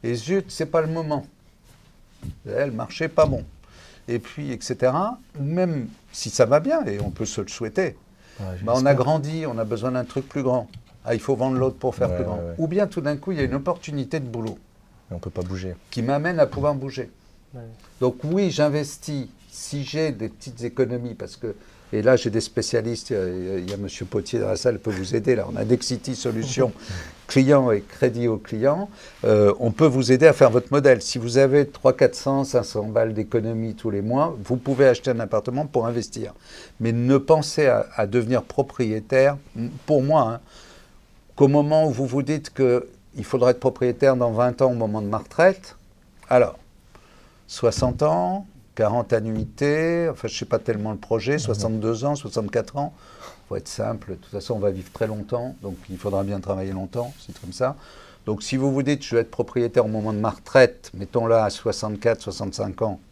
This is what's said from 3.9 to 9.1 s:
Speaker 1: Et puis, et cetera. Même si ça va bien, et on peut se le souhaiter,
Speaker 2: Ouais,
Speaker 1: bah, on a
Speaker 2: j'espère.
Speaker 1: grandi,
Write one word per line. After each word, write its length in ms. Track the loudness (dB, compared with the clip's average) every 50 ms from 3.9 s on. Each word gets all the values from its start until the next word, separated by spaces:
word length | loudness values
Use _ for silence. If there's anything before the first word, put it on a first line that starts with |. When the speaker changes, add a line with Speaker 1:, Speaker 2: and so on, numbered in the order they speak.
| -20 -20 -8 -6
Speaker 1:
Et 100 | -6 -6
puis, 320 | -6 -10 -14 -12 -10 -8
et 80 | -10 -10
cetera. 580 | -8 -8 -2 2 2 2 2 2 -2 -2 -4 -8 -16 -18 -10 -6
Même 500 | -4 -2 0 0 0 0 0 -4 -6 -10 -12 _ _ _
si 160 | -14 -10 -10 -6
ça 140 | 4 4 4
va 140 | 6 6 2
bien, 260 | 4 2 0 0 -2
et 140 | -2 -4 -4
on 100 | -6 -8
peut 160 | -6 -6 -8
se 140 | -6 -6 -8
le 80 | -8 -8
souhaiter, 480 | -8 -8 -8 -4 -2 -2 -2 -2 -4 -10 _ _ _ _ _ -20 -14 -12
Speaker 2:
Ouais, 60 | -10 -10 -8 -6
Speaker 1:
bah, 100 | -2 0 2
on 120 | 4 4
a 40 | 4
Speaker 2:
j'espère. 40 | 4
Speaker 1:
grandi, 480 | 4 4 2